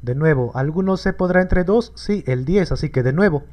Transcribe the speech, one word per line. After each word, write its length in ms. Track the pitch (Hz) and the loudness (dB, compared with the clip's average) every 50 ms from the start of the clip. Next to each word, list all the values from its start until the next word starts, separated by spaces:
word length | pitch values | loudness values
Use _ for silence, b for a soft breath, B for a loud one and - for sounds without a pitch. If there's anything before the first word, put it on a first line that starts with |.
De 140 | - 117 123 | -4 -4 -2
nuevo, 380 | 139 156 160 151 131 123 117 - | 2 2 2 4 2 0 -2 -2
¿alguno 420 | 131 135 147 156 175 190 190 190 | -4 -4 -2 -2 -2 0 0 -2
se 160 | 185 - 202 185 | 0 -2 -4 -2
podrá 300 | - 185 180 180 180 185 | 0 -2 0 2 0 2
entre 200 | 180 - 180 180 | 2 2 0 2
dos? 300 | 165 202 233 226 - - | 2 2 0 0 -2 -10
Sí, 300 | - - - 208 202 - | -12 -6 -4 -4 -4 -2
el 200 | - 127 127 131 | -2 -4 -2 -2
diez, 260 | 139 180 208 180 - 139 | 0 2 2 2 0 -2
así 160 | 127 - 147 | -4 -4 -2
que 140 | - 131 123 | -2 0 0
de 100 | 127 135 | 0 2
nuevo. 300 | 160 202 208 156 139 - - | 2 2 2 2 0 -6 -8